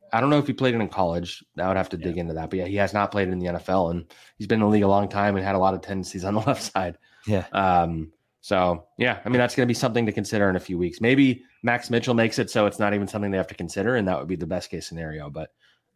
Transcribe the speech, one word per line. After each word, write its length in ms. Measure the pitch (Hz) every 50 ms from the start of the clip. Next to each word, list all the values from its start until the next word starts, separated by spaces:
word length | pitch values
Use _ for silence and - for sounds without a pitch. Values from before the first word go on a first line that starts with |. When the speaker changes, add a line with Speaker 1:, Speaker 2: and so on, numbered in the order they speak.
| _ - -
Speaker 1:
I 80 | 113 123
don't 80 | 143
know 80 | 147 147
if 80 | 143
he 60 | 143 127
played 200 | - 135 127 120
it 60 | 117
in 80 | 104 90
college. 560 | - 98 92 85 85 87 85 85 - - - _ _ 78
I 100 | 87 92
would 80 | 95
have 140 | 95 90 -
to 80 | 95 85
dig 180 | 82 90 82
Speaker 2:
Yeah. 60 | 90 85
Speaker 1:
into 120 | 82 80
that. 140 | 80 80 -
But 120 | 98 92
yeah, 40 | 90
he 120 | 90 101
has 180 | 101 101 95 101
not 180 | 104 101 98 -
played 160 | 104 98 90
in 100 | 92 90
the 80 | 90
N 100 | 87 87
F 120 | 85 - -
L, 220 | 92 95 90 85
and 160 | 87 87 82 - - - - - _ _
he's 80 | 107
been 140 | 98 117 110
in 40 | 107
the 40 | 104
league 140 | 107 107 101
a 40 | 98
long 200 | 98 101 101 98
time 280 | 101 101 101 104 101
and 80 | 95 92
had 100 | 98 98
a 40 | 95
lot 160 | 92 95 95
of 80 | 90 -
tendencies 420 | - 101 95 90 - - 95 87
on 80 | 98 104
the 60 | 107
<laughs> 60 | 104
left 160 | 143 127 - -
side. 340 | - - 95 92 87 85 - _ _ _ _ _
Speaker 2:
Yeah. 180 | 107 107 95 87 - -
Speaker 1:
Um, 580 | 98 98 95 90 87 85 82 82 80 80 78 - _ _ _ _ _
so, 460 | - - 104 92 92 90 87 85 - _ _
yeah, 240 | - 117 123 113 95 -
I 40 | -
mean, 100 | 123 123
that's 160 | 123 120 -
gonna 120 | - 127
be 80 | 120 117
something 320 | - - 127 113 120 117
to 60 | 107 107
consider 360 | 113 101 - - 107 101 98
in 80 | 92
a 40 | 90
few 180 | - - 92 87
weeks. 220 | 90 85 - -
Maybe 440 | 110 120 135 135 139 131 123 127 - _ _ _ -
Max 280 | 117 117 120 - -
Mitchell 240 | 120 117 - 131 120
makes 240 | 113 113 110 - -
it 120 | 113 -
so 140 | - 117 104
it's 120 | 101 98 -
not 160 | 107 101 104
even 120 | 101 101 95
something 220 | - 107 104 101
they 60 | 98 95
have 80 | 92 -
to 60 | 98
consider, 420 | - 90 82 - 101 95 113 127
and 120 | 120 101 92
that 100 | 90 73
would 100 | 71 82
be 80 | 92
the 100 | 80 90
best 240 | 78 92 90 - -
case 160 | - 82 -
scenario. 420 | - 82 82 82 78 76 76 73 73
But, 220 | 71 78 78 - _ _ _ _ _ _ _ _ _